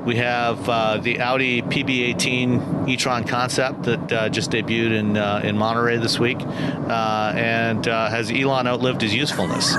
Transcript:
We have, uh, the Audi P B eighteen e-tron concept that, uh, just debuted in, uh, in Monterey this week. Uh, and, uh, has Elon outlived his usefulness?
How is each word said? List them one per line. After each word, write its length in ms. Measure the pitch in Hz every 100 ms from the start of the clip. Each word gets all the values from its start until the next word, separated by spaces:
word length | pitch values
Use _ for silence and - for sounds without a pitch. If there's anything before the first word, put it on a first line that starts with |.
We 140 | - 117
have, 500 | 123 120 120 110 -
uh, 300 | 117 110 107
the 240 | 98 117
Audi 400 | 123 131 131 120
P 220 | 117 147
B 200 | 135 127
eighteen 800 | 123 127 - 123 123 120 - - -
e-tron 340 | 127 135 123
concept 600 | 110 123 123 135 127 -
that, 280 | - 113 -
uh, 160 | 117 110
just 240 | 113 -
debuted 400 | 117 104 113 117
in, 240 | 110 107 104
uh, 240 | 104 104
in 160 | 104 104
Monterey 380 | 107 113 117 117
this 240 | 113 -
week. 220 | 120 131
Uh, 920 | - - - - - 113 110 107 107
and, 540 | 107 113 113 113 110 -
uh, 220 | 113 113
has 200 | 113 113
Elon 380 | 120 135 131 123
outlived 320 | 123 127 127
his 160 | 113 107
usefulness? 580 | 143 - 90 80 -